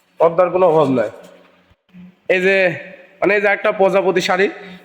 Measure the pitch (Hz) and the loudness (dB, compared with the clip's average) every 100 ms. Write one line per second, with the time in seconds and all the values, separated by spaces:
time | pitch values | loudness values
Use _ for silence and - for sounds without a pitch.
0 | _ - 165 170 180 180 180 156 135 123 | _ -2 0 2 0 2 2 4 2 0
1 | 107 - - - _ _ _ _ _ 180 | -2 -8 -20 -20 _ _ _ _ _ -20
2 | 180 _ - 185 190 190 180 151 - - | -20 _ -2 0 2 2 0 -2 -12 -20
3 | - _ 175 208 202 202 214 196 190 190 | -20 _ -2 0 0 0 -2 0 2 2
4 | 180 185 185 185 208 - - - | 0 0 -2 0 -2 -4 -18 -20